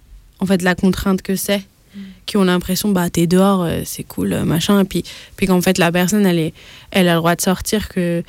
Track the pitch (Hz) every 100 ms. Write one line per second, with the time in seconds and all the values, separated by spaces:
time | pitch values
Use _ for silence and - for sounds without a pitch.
0 | _ - _ - 190 190 180 175 190 -
1 | 202 190 - 185 - 202 196 _ _ 202
2 | 196 - - 208 185 180 180 185 208 185
3 | 175 175 170 185 196 190 165 85 165 -
4 | - - 202 175 165 156 185 202 190 175
5 | - - - - 185 180 190 185 170 180
6 | 175 208 190 170 156 - - - - 190
7 | 175 165 170 170 190 180 - 214 - 190
8 | 175 170